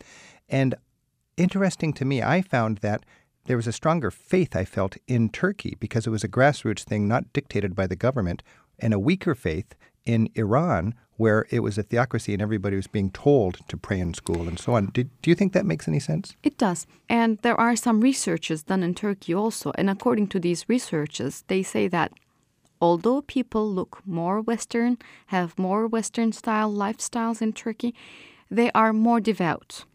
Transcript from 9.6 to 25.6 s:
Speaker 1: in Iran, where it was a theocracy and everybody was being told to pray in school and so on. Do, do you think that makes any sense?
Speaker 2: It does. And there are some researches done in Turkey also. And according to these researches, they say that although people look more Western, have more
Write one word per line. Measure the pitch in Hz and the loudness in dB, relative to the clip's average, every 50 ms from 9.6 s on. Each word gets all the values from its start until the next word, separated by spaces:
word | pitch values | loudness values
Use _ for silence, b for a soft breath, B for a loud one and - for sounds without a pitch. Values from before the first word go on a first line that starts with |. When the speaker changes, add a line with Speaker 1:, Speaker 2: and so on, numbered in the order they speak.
| 107 - - b b b b _ _ | -4 -8 -14 b b b b _ _
Speaker 1:
in | 120 117 113 113 - - | 0 2 2 2 2 0
Iran, | - 110 98 110 139 170 180 127 87 85 107 120 b b b _ - | -2 0 2 2 2 2 2 0 0 0 -2 -4 b b b _ 2
where | 113 110 104 110 - - | 4 4 4 4 2 2
it | - 117 | 0 -2
was | 110 107 101 | 0 -2 -2
a | 107 101 | -4 -4
theocracy | - 117 117 123 117 - 113 - - 104 | -2 0 0 0 0 -2 -4 -4 -4 -2
and | 92 | -2
everybody | 107 104 110 101 95 101 98 | -2 -2 -2 -2 -2 -2 -2
was | 95 92 | -2 -4
being | - - 107 98 92 | -4 -2 -2 -2 -2
told | - - - 143 147 131 104 90 90 - - - | -4 0 2 4 4 4 4 2 -2 -6 -10 -12
to | - | -12
pray | 87 - - 101 92 | -12 -6 -4 -2 -2
in | 90 85 85 | -2 -4 -4
school | - - 90 87 85 85 85 | -6 -4 -4 -2 -2 -4 -4
and | 87 87 | -6 -6
so | - - 123 | -2 0 2
on. | 113 98 | 2 2
Do, | 98 - 127 123 123 - _ | 0 0 -2 -2 -2 -6 _
do | - 160 | 0 2
you | 170 | 2
think | 175 202 185 - | 4 2 2 2
that | 185 196 | 2 0
makes | 175 160 151 - | 0 -2 -2 -2
any | - 156 143 | -2 -2 -2
sense? | - - 156 170 196 - - _ - | 0 -2 -4 -4 -4 -8 -14 _ -4
Speaker 2:
It | 302 - | -4 0
does. | - 254 190 175 - - b b b b - | 0 0 0 0 -2 -8 b b b b -2
And | 220 233 233 226 220 208 - | 0 2 2 2 0 0 0
there | 240 226 - | 0 2 2
are | 233 233 240 | 2 2 2
some | 220 - 247 220 214 | 2 2 2 2 4
researches | 226 269 269 - - 202 170 160 - - 160 156 - | 4 4 2 2 0 -2 -2 -2 -2 -4 -4 -4 -2
done | - 190 190 180 | -2 0 0 0
in | 175 175 | -2 -2
Turkey | - - 208 202 196 - - 165 | -2 -2 -4 -4 -4 -4 -2 -2
also. | 190 214 226 220 - - 147 - | 0 0 -2 -2 -4 -6 -6 -2
And | - 190 196 | 0 0 0
according | 196 196 - 247 240 214 208 190 | 0 0 0 0 2 2 2 0
to | - 202 | 0 -2
these | 165 175 175 165 - | 0 0 -2 -2 0
researches, | - 233 254 - - - 156 147 156 - - 113 139 - - - - | 0 0 0 0 -2 -2 -4 -4 -4 -6 -6 -6 -6 -8 -10 -6 -4
they | 190 190 190 | -2 -2 -2
say | - - - 208 190 | -2 -2 -2 0 0
that | 180 170 151 - - _ _ _ _ _ _ _ _ _ _ _ _ _ | 0 0 -2 -2 -4 _ _ _ _ _ _ _ _ _ _ _ _ _
although | 175 170 175 170 - 226 254 285 | 4 4 4 4 2 2 0 0
people | 285 - - 269 - - - 220 214 214 | -2 -2 -2 -2 -2 0 -2 -2 -2 0
look | 196 180 175 - - - - | -2 -4 -4 -6 -10 -14 -10
more | 196 175 165 170 175 196 214 | -6 -4 -4 -2 -2 -2 -2
Western, | 220 226 233 220 - - - 233 233 240 247 B B B B B B | -2 -2 -2 -4 -4 -4 -2 0 2 2 0 B B B B B B
have | - 190 185 175 165 - | -4 -2 -2 -2 -2 -2
more | - | -2